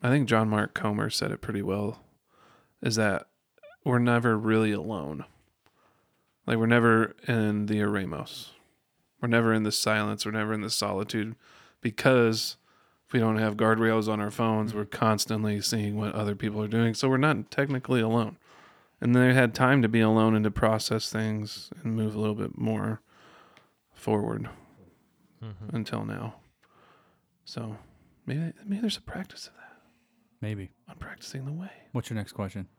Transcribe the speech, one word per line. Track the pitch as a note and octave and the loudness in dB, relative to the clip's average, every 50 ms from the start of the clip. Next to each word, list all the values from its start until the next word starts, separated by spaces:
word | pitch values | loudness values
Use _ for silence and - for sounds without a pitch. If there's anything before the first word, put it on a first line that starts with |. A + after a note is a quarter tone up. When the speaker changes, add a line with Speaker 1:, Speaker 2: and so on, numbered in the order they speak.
| - | 2
Speaker 1:
I | B2 | 2
think | B2+ D3 C#3 A2 | 2 2 4 4
John | A#2 A2 A2 G#2+ | 4 4 4 4
Mark | G#2+ G#2+ G#2 G#2 _ | 2 2 0 0 _
Comer | - - A2 G#2 G#2 G#2+ A2+ | -4 -4 -2 -2 0 -2 -2
said | - - - G#2 | -4 -4 -4 -4
it | A2 - - | -6 -6 -8
pretty | - A2 G2+ | -6 -6 -4
well, | G2+ - F#2+ G2+ G#2 G#2 G#2+ - - _ _ _ _ _ _ _ _ _ _ _ _ _ _ _ | -2 -2 -2 -2 -2 -4 -6 -8 -14 _ _ _ _ _ _ _ _ _ _ _ _ _ _ _
is | - - A2 | -4 -2 0
that | A2+ A2 G#2 F#2+ - - _ _ _ _ _ _ _ _ - - _ _ | 2 2 2 0 -2 -4 _ _ _ _ _ _ _ _ -20 -20 _ _
we're | - B2+ B2 | 0 2 2
never | A#2+ A#2+ A#2+ A#2+ A#2 B2 A2+ G#2+ | 4 4 2 4 4 2 2 2
really | A2 A2 A2 A2 A2+ G#2+ G#2 | 2 2 4 4 4 2 0
alone. | G2 D2+ G2 A2+ F#2+ D2+ C#2+ D#2 C#2+ C#2 - _ _ _ _ _ _ _ _ _ _ _ _ _ _ _ _ _ _ _ _ _ _ _ | -2 -4 -6 -6 -6 -6 -8 -8 -10 -12 -14 _ _ _ _ _ _ _ _ _ _ _ _ _ _ _ _ _ _ _ _ _ _ _
Like, | - A#2 | -4 -2
we're | A2+ A2+ | 0 2
never | A2+ A#2 A#2+ A#2 A#2 A2+ A2 A2+ G#2+ - _ - - | 4 4 4 6 6 6 6 4 0 -2 _ -4 -2
in | B2 A2+ G#2+ G#2+ G#2 G#2 G#2 | 0 0 2 0 0 -2 0
the | G#2 G#2 G#2 | 0 0 0
eremos. | G#2 G#2 G2+ G2+ F#2+ - D#2+ C#2+ - - - - - - - _ _ _ _ _ _ _ _ _ _ _ _ _ | 0 0 0 -2 -4 -4 -6 -8 -10 -10 -12 -16 -18 -18 -20 _ _ _ _ _ _ _ _ _ _ _ _ _
We're | - A#2 | -2 2
never | A#2 A#2 A#2 A2+ A2+ | 2 4 4 4 2
in | A2 G#2+ | 2 2
the | G#2+ G#2 | 0 -2
silence. | - - A2 G#2+ G#2+ G#2+ G#2 G#2 G#2 - | 0 0 0 0 0 0 -2 -4 -4 -6
We're | G#2+ G#2+ | -6 -4
never | A2 G#2+ G#2+ A2 | -4 -4 -2 -4
in | G#2+ G#2+ | -4 -4
the | A2 | -4
solitude, | A2 - G2+ G2+ G2 F#2+ G#2 G#2+ - A2+ G#2 A2 A2+ _ _ _ - - - - _ _ _ | -4 -4 -4 -2 -2 -4 -4 -4 -4 -4 -4 -4 -8 _ _ _ -20 -20 -20 -20 _ _ _
because | A#2+ G#2 - - C#3 C3 B2+ A#2 A2+ A2 G#2+ - - - _ _ _ _ _ _ _ _ _ _ | -6 -6 2 4 4 6 6 6 4 2 0 -4 -6 -8 _ _ _ _ _ _ _ _ _ _
if | _ - | _ 0
we | C3 | 0
don't | A2+ A2+ A2 | 2 2 2
have | G#2+ A2 G#2+ G#2 | 2 0 0 0
guardrails | G#2+ A2+ A2 A2 A2 A2+ A2+ A2 A2+ G#2+ G#2+ | 2 4 4 4 4 4 2 2 2 0 0
on | G#2+ G#2+ | -2 -2
our | G#2 G#2 | -4 -6
phones, | G2+ - A#2+ A2+ A2 G#2+ G#2+ G#2+ A2+ | -4 -2 0 2 2 0 0 -2 -4
we're | G#2 G#2 | -6 -8
constantly | - - - - A2 G#2+ G#2 - - A2 G#2+ G#2+ G#2+ G#2 G#2 | -8 -4 0 2 2 2 2 0 -2 -2 -2 0 0 -2 -2
seeing | G2+ - - A2+ G#2 G#2 G#2 | -2 -2 -2 0 -2 -2 -2
what | G#2 G#2+ G#2 - | -2 -4 -4 -4
other | G#2+ G#2+ G#2 G2+ | -2 -2 -4 -4
people | G2 - A2 G#2 G#2+ G#2+ | -2 -4 -4 -4 -2 -4
are | G#2+ | -2
doing. | G#2+ A2+ A#2 A2+ A2 | 0 2 2 2 2
So | - - C3+ | 2 0 2
we're | C3 C3 | 2 4
not | C3+ D#3 D3 B2+ G#2 - | 2 2 2 0 -4 -6
technically | - - C#3 C#3+ C#3+ B2+ A#2+ - C3 B2 | -2 -2 -2 0 -2 -4 -2 0 2 2
alone. | A2+ A2 A2+ A#2 A2+ G#2+ - - _ _ - - - - _ _ _ _ _ _ | 2 2 2 2 0 0 -4 -14 _ _ -20 -20 -20 -20 _ _ _ _ _ _
And | - A#2 A#2+ | 0 4 6
they | B2 B2 B2+ B2 | 6 6 6 6
had | C3 B2+ A#2+ A2 | 6 4 2 2
time | - C3 B2+ C3+ C#3 A#2+ | 2 4 4 6 6 4
to | A2 | 4
be | A2+ A#2 | 4 4
alone | A2+ A2 A2 A2 A2 A2 A2 | 4 6 6 6 6 6 4
and | G#2+ G#2+ | 4 2
to | G#2+ | 0
process | G2 - - A2 A2 G#2+ - - A2 A2 - - | 0 2 2 2 2 2 0 -2 -4 -4 -4 -4
things | - A2 A2 A2 G#2+ G#2+ G#2+ G#2 - - - - - E3+ - | -4 -4 -4 -2 -4 -4 -6 -8 -10 -14 -16 -16 -18 -10 -6
and | - A2+ | -4 -2
move | A2 A2 G#2+ G#2+ | -2 -2 -2 -2
a | G#2 | -2
little | G#2+ G#2+ G#2+ | -2 -2 -2
bit | G#2+ G#2 - - | -2 -6 -8 -6
more | - - A2+ A2 G#2+ G2+ G#2+ A2+ A2 _ _ _ _ - - - - - _ _ - _ _ _ _ _ _ _ | -4 -2 -2 -2 -2 -2 -4 -4 -6 _ _ _ _ -20 -20 -20 -20 -20 _ _ -20 _ _ _ _ _ _ _
forward | - - - A2 G#2 G#2 A2+ A2 G#2+ A2 A2+ - - - _ _ _ - _ _ _ _ _ _ _ _ _ _ _ - | -10 -2 0 0 0 0 -2 -4 -6 -6 -8 -12 -16 -20 _ _ _ -20 _ _ _ _ _ _ _ _ _ _ _ -16
Speaker 2:
Mm-hmm. | A2 G#2 F2 G#2+ G#2 - | -16 -16 -14 -14 -8 -6
Speaker 1:
until | A#2 G#2+ - - A2+ G#2+ | -6 -6 -6 -6 -8 -6
now. | G#2+ G#2 G2 - A2 - - _ _ _ _ _ _ _ _ _ _ _ _ _ _ _ _ _ _ _ _ _ | -8 -8 -8 -10 -12 -12 -16 _ _ _ _ _ _ _ _ _ _ _ _ _ _ _ _ _ _ _ _ _
So | - - - A#2 A2+ G#2+ G#2+ - - _ _ _ _ _ _ _ | -16 -14 -12 -12 -12 -14 -16 -18 -20 _ _ _ _ _ _ _
maybe, | - B2+ D3 E3 E3 - _ G3+ | -8 -6 -4 -6 -6 -8 _ -8
maybe | G#3+ G3+ G3+ | -6 -6 -2
there's | A#3+ G#3+ G3 | -2 -4 -4
a | - _ | -4 _
practice | - - - F#3 - - - - - | -12 -12 -12 -12 -12 -14 -20 -20 -20
of | _ | _
that. | _ - - - _ _ _ _ _ _ _ _ _ _ _ _ _ | _ -20 -20 -20 _ _ _ _ _ _ _ _ _ _ _ _ _
Speaker 3:
Maybe. | - G#2+ G#2+ G2+ F#2+ F#2+ _ _ _ - | -8 -8 -6 -8 -8 -12 _ _ _ -20
Speaker 1:
On | - | -18
practicing | - - - - - - - - C#3 C3 | -16 -16 -16 -16 -16 -18 -14 -12 -12 -10
the | C3+ D3 | -8 -10
way. | E3 F3+ G3 - - _ _ _ | -10 -10 -12 -16 -20 _ _ _
Speaker 3:
What's | B2 A#2 - | -6 -6 -4
your | A#2 | -6
next | A2 G2+ - - | -6 -6 -8 -8
question? | - G#2 F#2+ - G2+ F#2 - _ | -8 -8 -8 -8 -10 -12 -12 _